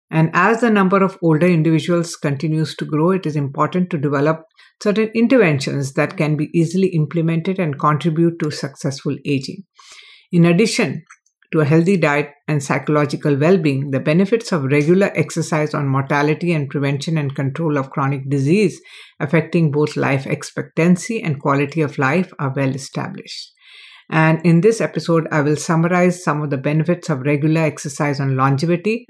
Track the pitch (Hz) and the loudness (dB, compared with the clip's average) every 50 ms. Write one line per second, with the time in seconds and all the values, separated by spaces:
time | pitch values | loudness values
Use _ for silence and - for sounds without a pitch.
0 | _ _ 160 160 160 - - 175 185 208 233 233 247 233 214 202 190 185 196 190 | _ _ 0 2 2 2 2 2 2 2 2 2 2 2 4 4 4 4 4 2
1 | 190 185 - - 175 165 156 147 170 180 175 160 156 165 160 156 131 175 175 170 | 2 0 0 0 2 2 2 4 4 4 4 4 4 2 2 2 2 0 0 -2
2 | 165 165 - - - 147 139 139 165 156 156 156 156 147 - - 156 147 151 147 | -2 -4 -8 -6 -4 -4 -4 -2 -2 -2 -2 -2 -2 -4 -6 -10 -6 -4 -2 0
3 | 160 180 190 185 185 - - 151 143 135 139 147 151 147 - 180 180 180 185 147 | 0 0 0 0 -2 -2 -2 -2 -4 -4 -2 -2 -4 -2 0 -2 -2 -2 -2 -4
4 | 139 147 143 139 143 156 160 160 - _ _ _ - _ _ _ - 208 196 220 | -2 -2 0 0 0 0 0 -2 -8 _ _ _ -20 _ _ _ -2 -2 0 0
5 | 220 220 - 226 233 233 269 247 208 160 147 135 - 151 139 139 139 135 - 160 | -2 -2 0 0 2 4 6 6 6 4 2 0 -2 -4 -4 -4 -6 -4 -2 -2
6 | 147 147 - - 156 147 151 143 151 - - 170 160 160 180 190 190 185 175 160 | -2 -2 -2 -2 -2 -2 0 -2 -2 -2 0 0 0 2 2 0 0 2 2 0
7 | 151 135 - 170 160 165 165 165 160 196 185 196 180 151 135 139 - 151 151 147 | -2 0 -2 -2 0 0 0 0 -2 -2 -4 -2 -2 -4 -2 0 0 0 0 2
8 | - 175 156 165 170 170 165 - 160 151 - - - 135 - - - 135 131 - | 0 -2 0 2 2 2 0 -2 -6 -6 -6 -6 -10 -10 -10 -6 -6 -6 -6 -6
9 | - 156 139 139 - 151 143 131 - - - - - _ _ _ - - - - | -6 -6 -6 -6 -4 -4 -4 -4 -4 -8 -12 -16 -18 _ _ _ -20 -20 -20 -20
10 | - - - - _ _ 180 170 165 170 175 175 233 214 - - 208 135 135 156 | -20 -20 -20 -20 _ _ 4 4 6 6 6 4 2 2 2 -2 -2 -2 -4 -8
11 | - _ - _ _ _ _ _ _ _ - 160 156 135 160 165 170 185 202 170 | -12 _ -20 _ _ _ _ _ _ _ 0 0 2 4 4 4 4 4 2 2
12 | 156 151 143 147 147 - - _ _ - 151 143 135 - 139 139 - - 151 147 | 2 2 2 0 -2 -4 -10 _ _ -4 -4 -2 -2 -2 -2 -2 0 0 2 2
13 | 151 139 - - - 151 143 135 151 165 196 185 156 147 135 135 143 143 135 127 | 2 0 -2 -2 0 0 0 2 4 4 4 4 2 0 0 0 -4 -4 -4 -2
14 | 127 151 151 175 196 190 240 220 - - 196 156 135 131 143 147 147 156 180 190 | 0 2 2 2 4 2 0 -2 0 -2 -2 -2 0 2 2 2 4 4 4 4
15 | 202 - - 170 151 - - 170 156 - 165 151 151 147 - 143 143 135 135 135 | 2 2 0 -2 -4 -2 -4 -6 -4 -2 -2 -2 -2 -2 -2 -2 -2 0 0 -2
16 | 135 135 151 143 147 151 156 151 175 175 170 151 139 135 - 147 139 139 147 143 | 0 0 0 0 2 0 0 -2 -2 -2 -2 -2 -2 -4 -4 -2 -2 -2 -2 -4
17 | - 170 160 156 143 135 139 - 139 135 135 165 165 156 147 139 131 135 - 156 | -4 -4 -2 -2 -2 -4 -4 -4 -4 -4 -4 -2 -2 -2 -2 -2 -4 -4 -4 -2
18 | 135 135 143 135 135 135 139 139 135 143 175 214 214 165 - - - - - - | -2 -2 -2 -4 -4 -2 -2 0 2 2 2 2 2 0 -2 -6 -16 -20 -20 -20
19 | - - _ _ 160 - 180 165 156 160 - 170 165 147 135 147 151 147 - 143 | -20 -20 _ _ -4 0 0 0 0 0 0 2 2 2 2 2 0 0 0 -2
20 | 135 127 139 135 135 - - - - - - - - - _ 160 160 180 180 180 | 0 0 0 -2 -2 -4 -6 -6 -8 -10 -10 -10 -10 -6 _ 0 4 4 4 2
21 | - - 226 226 - 165 139 139 - 147 139 139 147 143 - 165 151 139 - 151 | 0 -6 -6 -6 -4 -4 -6 -4 -2 -2 0 0 0 -2 -2 -2 -2 -2 -2 -2
22 | 135 131 151 185 180 - - - 151 131 127 139 139 135 131 135 139 - - 147 | -2 0 0 0 -2 -4 -6 -8 -6 -4 -2 -2 -2 -2 -4 -6 -10 -10 -8 -8
23 | 131 131 131 - - - - - - - _ _ _ - - - - - - - | -8 -8 -10 -14 -16 -16 -16 -18 -18 -20 _ _ _ -20 -20 -20 -20 -20 -20 -20
24 | _ - 156 160 160 160 165 160 - 175 165 170 170 220 226 - 160 151 - 165 | _ -4 0 2 2 2 2 2 4 4 4 6 6 4 2 2 -2 -4 -4 -6
25 | - - 165 165 160 - 151 151 139 147 151 143 - - 165 165 165 170 180 180 | -2 0 0 0 0 0 -2 0 2 2 0 0 0 0 0 0 2 2 2 2
26 | 180 180 175 - - 165 147 151 151 143 147 131 139 147 151 156 151 170 175 175 | 2 2 0 0 -4 -4 -2 -2 -4 -4 -4 -4 -2 0 0 0 0 0 -2 -2
27 | - - 151 127 127 143 151 139 151 156 156 165 160 151 147 - - 151 - - | -2 -6 -6 -2 0 -2 0 0 0 0 2 2 0 0 -2 -6 -10 -10 -6 -4
28 | 156 143 135 135 139 135 135 131 131 135 139 135 170 160 180 170 - 208 226 240 | -2 -2 -2 -2 -2 -2 0 2 2 2 2 0 2 0 0 0 0 -4 -4 -4
29 | - | -6